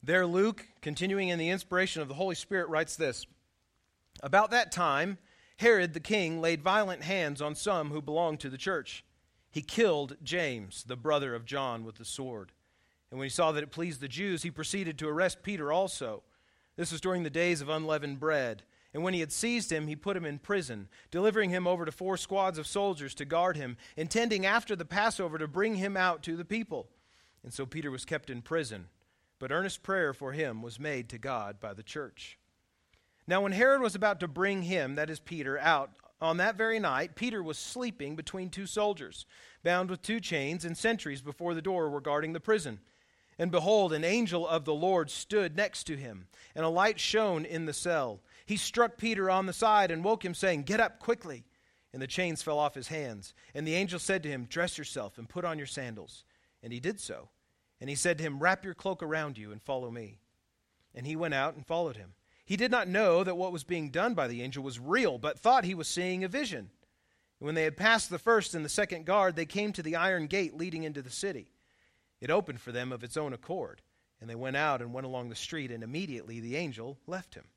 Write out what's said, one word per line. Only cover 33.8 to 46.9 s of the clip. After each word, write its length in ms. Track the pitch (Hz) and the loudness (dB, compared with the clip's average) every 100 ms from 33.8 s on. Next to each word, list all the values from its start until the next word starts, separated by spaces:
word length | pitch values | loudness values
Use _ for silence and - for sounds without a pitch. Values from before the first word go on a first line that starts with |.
was 120 | 233 | 4
about 260 | 196 208 185 | 4 2 2
to 60 | 175 | -2
bring 360 | 143 196 196 | 2 2 2
him," 320 | 175 185 131 143 | 0 0 0 0
that 160 | 156 | -2
is 80 | 156 | -4
Peter, 400 | - 170 135 139 | -8 -6 -2 2
out 320 | 151 156 139 - - _ | 6 4 2 -8 -20 _
on 180 | 160 170 | 0 4
that 180 | 196 208 | 2 4
very 240 | 220 226 | 2 2
night, 340 | 180 131 170 | 2 2 -2
Peter 300 | - 240 214 | -2 -4 -2
was 160 | 165 151 | -4 -6
sleeping 560 | - 247 247 - 143 156 | -8 -6 -6 -6 -8 -8
between 340 | - 190 185 | -8 -8 -8
two 160 | 185 196 | -8 -4
soldiers, 600 | 214 208 185 135 - - - - - | 2 2 2 -6 -14 -18 -20 -20 -2
bound 280 | 170 180 185 | 2 2 2
with 100 | 185 | -4
two 180 | - 226 | -2 -4
chains, 460 | - 160 139 170 165 | 0 -2 -2 -4 -6
and 100 | 165 | 0
sentries 460 | 226 226 156 135 | 0 0 -2 -8
before 320 | 143 139 175 | -10 -6 -4
the 80 | 165 | -2
door 260 | 160 185 156 | -2 0 0
were 140 | 143 | -2
guarding 320 | 139 147 160 | 0 0 0
the 60 | 165 | -4
prison. 400 | 185 220 147 104 _ _ _ _ _ - | 0 0 0 -10 _ _ _ _ _ -4
And 140 | 175 | 2
behold, 420 | 170 165 214 185 | 2 6 6 6
an 100 | 156 | 2
angel 440 | 160 220 220 175 165 | 2 2 2 0 0
of 180 | 165 147 | 0 0
the 80 | |
Lord 380 | 151 175 185 147 | 0 4 4 2
stood 440 | - - 214 180 156 | -4 -2 0 0 0
next 280 | 202 - | -2 -2
to 120 | - 143 | -8 -8
him, 320 | 131 98 92 - - 151 | -8 -12 -16 -20 -14 -2
and 100 | 160 | 2
a 40 | |
light 300 | 165 208 | 4 4